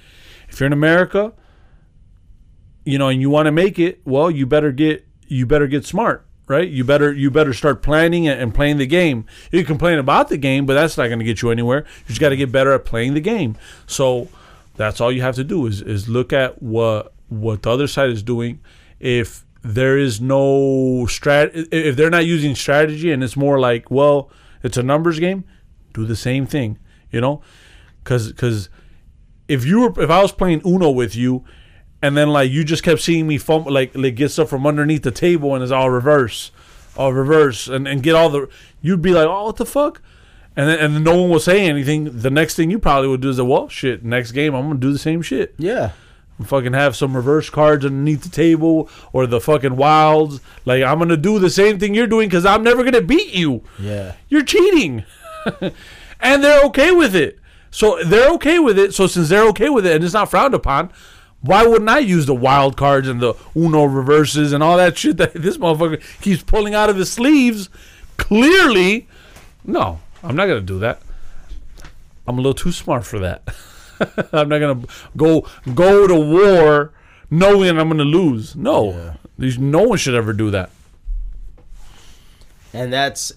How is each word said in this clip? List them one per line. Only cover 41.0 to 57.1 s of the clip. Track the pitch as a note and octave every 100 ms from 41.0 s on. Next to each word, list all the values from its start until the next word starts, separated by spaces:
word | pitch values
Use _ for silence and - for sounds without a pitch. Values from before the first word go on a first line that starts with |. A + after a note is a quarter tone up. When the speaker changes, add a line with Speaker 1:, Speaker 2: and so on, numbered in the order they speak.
Speaker 1:
no | D#3+ F3
one | F3+
will | D#3+
say | F3+ G3+ F#3
anything. | C#3+ C3+ D3+ D3+ A#2+
The | B2+
next | C#3+ D#3+ -
thing | D#3+
you | G#3
probably | E3+ C#3 C3+
would | C3
do | C3+
is, | B2+
"Well, | B2 D#3+ C#4+
shit, | - C3+ A2 A#2
next | B2 A#2
game, | C3 D3+
I'm | C3 D3
gonna | C#3
do | C3+
the | C#3+
same | D#3 E3
shit." | D#3+ C4 - -
Speaker 2:
Yeah. | E3+ A#3+ A2 - _ _ _ -
Speaker 1:
And | G2
fucking | C#3 B2
have | C3+ C#3+ A2+
some | C#3 C3
reverse | B2 D3+ D3
cards | D3 D3+ D3+ C#3
underneath | C3+ D3+ D3
the | F3
table | - E3 D#3+ E3 D#3+ - - -
or | C3 B2+
the | A#2
fucking | - D3+ C3+ B2+
wilds. | C#3+ D#3 D#3 D#3 D#3 C#3 - - B2+
Like, | B2+
I'm | C3 D#3+
gonna | E3+ D#3+
do | F3 G#3+
the | F3+
same | F#3+ G3+ G3
thing | G#3 G#3
you're | A#3
doing | A3+ G#3+
'cause | F3 F#3+
I'm | G#3+
never | A#3 B3
gonna | B3 B3
beat | E3 D#4 F#4+
you. | F#3+ D#3 A#2+ - -
Speaker 2:
Yeah. | G2+ G2+ F#2+ - -
Speaker 1:
You're | G3
cheating. | - G4 F#4+ E4+ E3+ A#2 - - E5 D#5+ D#5
<laughs> | - - - - - - -
And | A#3+ C#4
they're | C#4+ D4 C#4+
okay | C4+ D#4+
with | F4 C4+